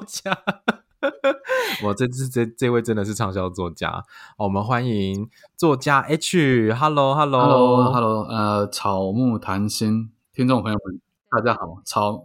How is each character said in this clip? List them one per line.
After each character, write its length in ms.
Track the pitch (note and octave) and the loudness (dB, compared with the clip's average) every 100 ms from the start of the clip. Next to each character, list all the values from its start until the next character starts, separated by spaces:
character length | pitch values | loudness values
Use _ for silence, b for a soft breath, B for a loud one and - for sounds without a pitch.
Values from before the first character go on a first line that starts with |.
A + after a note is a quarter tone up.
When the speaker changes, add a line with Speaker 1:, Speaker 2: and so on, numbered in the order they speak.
| G#3+ | 0
Speaker 1:
家。 320 | - F#3+ F#3 - - - - _ _ | -10 -6 -4 -4 -4 -4 -6 _ _
<laughs> 800 | C#4+ - C4+ - - C5 A4+ - | -6 -2 -2 -2 -2 -2 -2 -4
我 120 | G#2 G2+ | -4 -2
这 120 | B2+ | -2
次 220 | B2+ C3 | -2 -4
这， 160 | B2 A#2 | -2 -2
这 240 | - B2+ | -2 0
位 100 | A#2+ | 2
真 160 | A2+ G#2+ | 0 -2
的 80 | |
是 120 | G2+ G#2 | -2 -4
畅 180 | G#2+ | -4
销 160 | F#2+ F#2 | -2 -4
作 220 | F2+ F2 | -4 -8
家。 320 | D#2+ E2 E2 - B B - | -4 -6 -6 -12 B B -6
我 100 | G#2 | -2
们 160 | G2 | -2
欢 220 | A2 B2 B2 | 0 -2 0
迎 420 | G#2+ F#2+ G2 G#2+ b b - | -2 -2 -4 -8 b b 0
作 180 | E3+ C3 | 0 2
家 260 | D3 C#3 | 2 0
H。 680 | C3 D#3 - F#3 C#3+ B2 A2 | 2 -2 0 2 4 4 2
Hello，hello。 680 | A#2 D3+ D3 C3+ C#3+ D3 C3+ | 2 2 2 2 2 2 4
Speaker 2:
Hello，hello， 800 | B2+ C3 B2+ B2 B2 B2 A2+ A2 - | 4 6 6 6 4 2 2 0 -2
呃， 420 | A2+ G#2 G#2 G2+ | -2 0 0 0
草 440 | - G2+ G2 F#2+ | -2 -2 -2 -2
木 280 | G#2+ B2+ G#2+ | 0 0 0
谈 280 | - F#2+ G#2 | -2 -2 -2
心， 440 | - A2 A2 A2 - _ | -2 0 0 -4 -12 _
听 160 | - B2+ | -2 2
众 140 | B2+ | 2
朋 100 | G2+ | 0
友 60 | G#2 G2 | -4 -6
们， 160 | F#2 - _ _ | -12 -16 _ _
大 100 | A#2 | 0
家 140 | A#2 A2 | 0 -2
好。 260 | F2+ E2 | -4 -12
草， 400 | - - G#2 G#2+ | -6 -2 0 -2